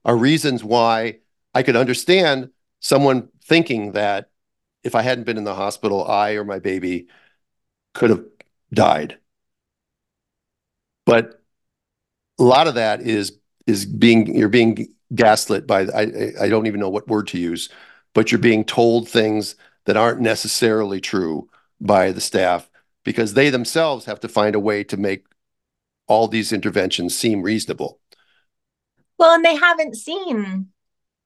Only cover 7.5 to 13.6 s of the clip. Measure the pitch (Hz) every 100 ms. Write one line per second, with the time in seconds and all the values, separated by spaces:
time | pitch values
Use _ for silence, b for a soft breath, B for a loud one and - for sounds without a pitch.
7.5 | _ _ _ _ - 120 113 - _ _
8.5 | _ - 117 87 78 76 - _ _ _
9.5 | _ _ _ _ _ _ _ _ _ _
10.5 | _ _ _ _ _ - 117 113 - _
11.5 | _ _ _ _ _ _ _ _ - 123
12.5 | 131 165 120 110 104 117 110 98 - _
13.5 | _